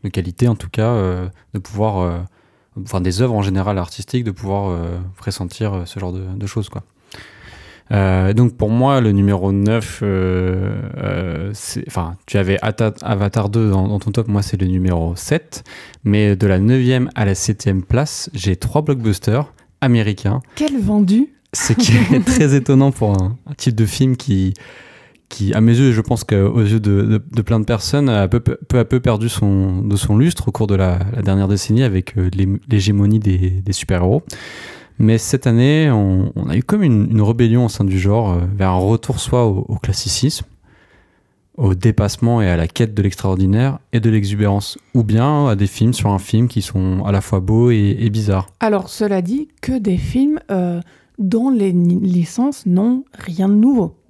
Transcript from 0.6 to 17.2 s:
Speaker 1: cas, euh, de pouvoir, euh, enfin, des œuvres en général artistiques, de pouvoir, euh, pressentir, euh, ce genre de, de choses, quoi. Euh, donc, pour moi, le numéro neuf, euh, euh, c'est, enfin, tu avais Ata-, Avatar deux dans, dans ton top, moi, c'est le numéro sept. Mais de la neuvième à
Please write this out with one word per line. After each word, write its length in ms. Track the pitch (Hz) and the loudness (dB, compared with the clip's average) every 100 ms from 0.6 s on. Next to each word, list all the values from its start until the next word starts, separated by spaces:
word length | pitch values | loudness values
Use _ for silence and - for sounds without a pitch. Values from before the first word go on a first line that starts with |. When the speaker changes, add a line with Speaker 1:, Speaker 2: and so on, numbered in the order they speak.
| 90 | -4
Speaker 1:
cas, 200 | - 110 | -2 0
euh, 380 | 120 95 90 92 - _ | 0 -2 -4 -8 -12 _
de 60 | 104 | -12
pouvoir, 400 | 90 101 107 98 | -10 -4 -2 0
euh, 180 | 90 87 90 _ _ _ _ - | -2 -4 -10 _ _ _ _ -16
enfin, 180 | 101 98 | -6 -4
des 220 | 90 90 | -2 0
œuvres 120 | 127 | 0
en 80 | 110 | 0
général 360 | 98 95 95 98 | 0 -2 -2 -2
artistiques, 460 | 87 - 101 127 | -6 -10 -6 -4
de 80 | 117 | -4
pouvoir, 380 | 92 98 101 98 | -6 -4 -4 -2
euh, 280 | 87 85 87 90 92 | -4 -6 -8 -10 -10
pressentir, 560 | - - 90 - 110 | -10 -8 -10 -6 -6
euh, 100 | 98 | -6
ce 160 | 87 - | -8 -10
genre 120 | 92 | -8
de, 120 | 92 95 | -8 -10
de 120 | 95 101 | -8 -8
choses, 200 | - 101 | -6 -8
quoi. 140 | - - _ _ - - - - - - - _ | -12 -16 _ _ -20 -20 -20 -20 -20 -20 -20 _
Euh, 420 | 104 95 92 92 | 0 2 2 2
donc, 240 | 107 120 120 | 4 2 2
pour 140 | 107 | -2
moi, 300 | 117 131 139 | 2 2 2
le 100 | 113 | 2
numéro 400 | 98 98 98 98 | 4 2 2 0
neuf, 480 | 98 101 113 107 - | 0 0 0 -4 -6
euh, 760 | 104 95 92 92 92 92 98 101 101 - | -2 0 0 0 0 -2 -4 -6 -8 -8
euh, 540 | 98 92 90 80 95 | -6 -4 -6 -6 -8
c'est, 320 | 107 - - - | -10 -10 -10 -8
enfin, 280 | - 85 90 - | -6 -6 -10 -4
tu 120 | 104 | -2
avais 180 | 92 98 | 0 0
Ata-, 320 | 107 104 110 - | -2 -2 -2 -2
Avatar 480 | 95 101 101 113 101 | -4 -2 0 0 0
deux 200 | 113 110 | 0 2
dans, 160 | 95 95 | 2 0
dans 120 | 104 | -2
ton 140 | 110 | -2
top, 160 | 104 113 | -4 0
moi, 120 | 101 | -2
c'est 180 | 98 92 | -2 -2
le 80 | 92 | 0
numéro 480 | 92 92 87 82 | 0 0 0 -2
sept. 480 | 87 - 160 - - - - - - | -4 -2 -4 -4 -20 -20 -20 -20 -8
Mais 320 | 104 104 104 | 0 2 2
de 120 | 98 104 | 2 2
la 120 | 92 | 2
neuvième 520 | 104 131 123 127 123 | 4 2 2 2 0
à 100 | - | -2